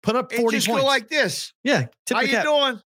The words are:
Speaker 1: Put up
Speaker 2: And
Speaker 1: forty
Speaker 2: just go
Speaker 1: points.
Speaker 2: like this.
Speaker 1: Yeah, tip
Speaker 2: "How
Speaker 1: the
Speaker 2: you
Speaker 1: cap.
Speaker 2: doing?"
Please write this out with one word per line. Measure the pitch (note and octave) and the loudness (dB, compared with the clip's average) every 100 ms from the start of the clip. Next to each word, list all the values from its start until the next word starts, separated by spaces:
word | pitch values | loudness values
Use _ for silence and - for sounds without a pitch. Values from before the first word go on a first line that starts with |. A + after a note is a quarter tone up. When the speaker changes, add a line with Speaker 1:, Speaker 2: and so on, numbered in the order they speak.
Speaker 1:
Put | - B3 | 0 -2
up | B3+ | -2
Speaker 2:
And | A3+ | -2
Speaker 1:
forty | A#3 A3+ | 0 0
Speaker 2:
just | - | 0
go | |
Speaker 1:
points. | A#3 C4+ | 0 2
Speaker 2:
like | C4+ - | 0 0
this. | D#4 G#3 - - _ | -2 0 -2 -12 _
Speaker 1:
Yeah, | C4 A3 A#2+ _ - | 0 0 -2 _ -4
tip | A3 | -2
Speaker 2:
"How | |
Speaker 1:
the | B3+ | 0
Speaker 2:
you | |
Speaker 1:
cap. | A#3 D4+ | 0 2
Speaker 2:
doing?" | D4 C#4 A3 | 2 0 -4